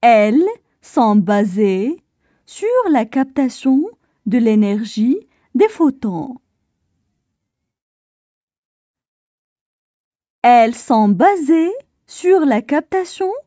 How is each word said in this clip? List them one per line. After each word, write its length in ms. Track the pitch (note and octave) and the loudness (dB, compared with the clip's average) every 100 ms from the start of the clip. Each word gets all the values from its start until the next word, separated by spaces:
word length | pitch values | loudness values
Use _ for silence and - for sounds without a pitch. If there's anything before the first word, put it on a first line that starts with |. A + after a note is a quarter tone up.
Elles 460 | A#3+ A3+ G#3 A#3+ F#4 A#4 _ _ | 4 4 4 2 0 -4 _ _
sont 360 | - - A3+ G#3 | -8 -2 2 2
basées 840 | F#3 G3+ G#3 F3+ G#3 F#3+ A3 F4 _ _ _ _ _ | 0 0 -2 0 -2 0 -4 -6 _ _ _ _ _
sur 200 | - G#4 B4 A4 | -8 -2 -2 0
la 140 | D4 | 0
captation 800 | A3 C4+ C4+ C4+ C4 - C4+ C4 F4+ A#4+ _ _ | 0 -4 -4 -2 -4 -2 -2 0 -2 -10 _ _
de 140 | - A#3+ | -4 0
l'énergie 800 | A3+ G#3+ G#3 G#3 G#3+ - A3+ F4 - _ _ | 2 2 0 -2 -6 -4 -2 -2 -6 _ _
des 140 | B3 G#4+ | -2 -2
photons. 680 | - D#4+ C4 A3 F3 D#3 B3+ _ _ _ _ _ _ _ _ _ _ _ _ _ _ _ _ _ _ _ _ _ _ _ _ _ _ _ _ _ _ _ _ _ _ _ _ _ _ _ _ | 0 -2 -2 -8 -8 -12 -16 _ _ _ _ _ _ _ _ _ _ _ _ _ _ _ _ _ _ _ _ _ _ _ _ _ _ _ _ _ _ _ _ _ _ _ _ _ _ _ _
Elles 320 | A#3+ A#3+ A3+ | 4 4 4
sont 340 | A#3+ - A3+ G#3 | -2 -2 0 2
basées 680 | F#3 D#4+ G4+ C#4 E4 E4 A#4 - _ _ | 2 2 0 0 0 0 -6 -14 _ _
sur 340 | - F4+ F#4+ D4+ | -8 0 2 2
la 160 | A#3+ | 0
captation 720 | - D4 D#4 F#4+ F4+ - F#4+ A#4 | -2 -4 -2 -6 -6 -6 -6 -6